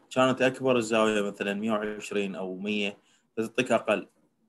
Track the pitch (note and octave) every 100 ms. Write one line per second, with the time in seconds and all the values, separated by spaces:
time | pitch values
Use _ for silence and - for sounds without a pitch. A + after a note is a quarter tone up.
0 | _ C3 C3 B2+ C3 C3 C3 B2 A2 A2+
1 | A2 G#2+ G2+ G2 G2+ G2+ A2 G#2+ G#2+ G#2+
2 | - G#2 G2 F#2 F#2+ F#2 G2+ G#2 G2+ -
3 | _ _ _ - A2+ - B2+ A2+ - G#2
4 | - _ _ _